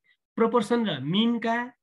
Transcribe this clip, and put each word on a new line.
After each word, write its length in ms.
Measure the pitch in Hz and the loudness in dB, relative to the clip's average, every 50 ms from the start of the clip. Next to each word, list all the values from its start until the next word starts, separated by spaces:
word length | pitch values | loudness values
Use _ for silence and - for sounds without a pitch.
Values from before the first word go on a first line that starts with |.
| _ _ _ _ _ _ - | _ _ _ _ _ _ -2
proportion 500 | - 226 226 226 240 220 - 240 240 226 202 | 0 0 2 2 2 2 2 0 0 0 -2
र 120 | 160 131 | -4 -4
मिनका 760 | 127 143 175 202 226 233 240 233 208 226 226 240 240 254 - _ | -4 -2 0 2 2 2 2 0 -2 -2 -2 -2 -4 -8 -12 _